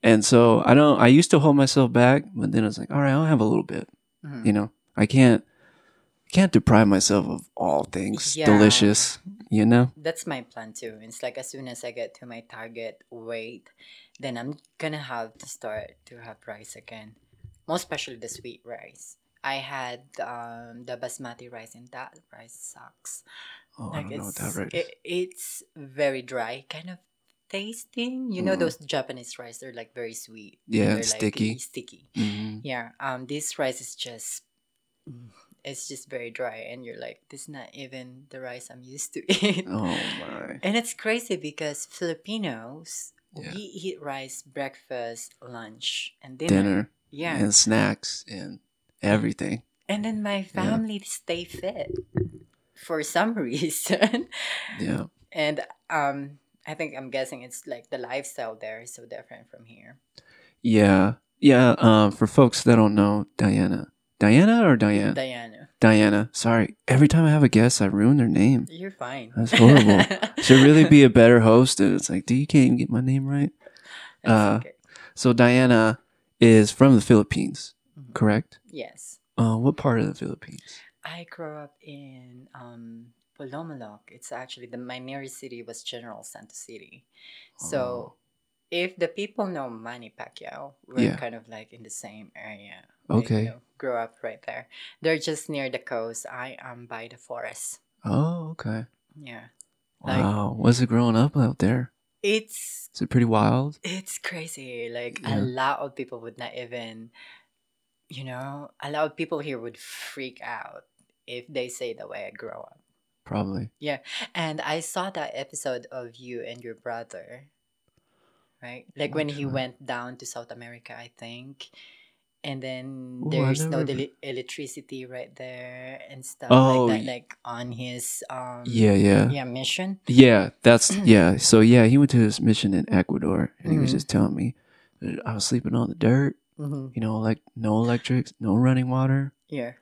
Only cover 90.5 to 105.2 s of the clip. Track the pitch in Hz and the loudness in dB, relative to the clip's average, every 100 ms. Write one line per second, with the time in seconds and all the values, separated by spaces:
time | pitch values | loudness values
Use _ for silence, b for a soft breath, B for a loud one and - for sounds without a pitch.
90.5 | - 139 _ _ 127 113 - 120 113 113 | -18 -20 _ _ -2 -2 -2 -12 -14 _
91.5 | 113 110 - 107 - 104 107 101 - 107 | -20 -20 -20 -20 -18 -18 -20 -20 -20 -20
92.5 | 104 101 - _ _ _ 110 113 107 113 | -20 -20 -20 _ _ _ -2 0 -4 -4
93.5 | 117 _ _ 135 120 113 _ 117 107 - | -10 _ _ -8 -8 -8 _ -14 -14 -16
94.5 | 120 - B B B 160 160 160 151 - | -16 -18 B B B -4 -4 -4 -8 -8
95.5 | 147 135 123 - 120 113 113 - 127 127 | -8 -8 -10 -10 -8 -8 -12 -16 -14 -16
96.5 | 127 127 120 120 117 117 120 _ 120 120 | -16 -20 -20 -18 -18 -18 -20 _ -14 -12
97.5 | - - - _ _ 107 113 156 170 156 | -14 -16 -16 _ _ -6 -4 -4 -6 -10
98.5 | 165 113 110 120 _ _ 151 139 120 117 | -12 -8 -8 -10 _ _ -20 -20 -20 -20
99.5 | _ - _ _ _ - - 98 104 101 | _ -20 _ _ _ -4 -2 0 -2 -4
100.5 | - - 123 127 113 120 113 139 147 117 | 0 2 2 2 2 2 2 2 2 0
101.5 | - 95 127 127 _ _ _ 202 214 220 | 2 0 0 -4 _ _ _ -2 -2 -4
102.5 | - - - - - - 131 120 110 107 | -16 -16 -16 -18 -10 -2 0 2 2 2
103.5 | 120 139 147 196 185 190 - - 175 160 | 2 -2 -8 -10 -10 -10 -12 -12 -12 -14
104.5 | - 131 120 117 120 120 - | -16 -14 -12 -10 -10 -10 -10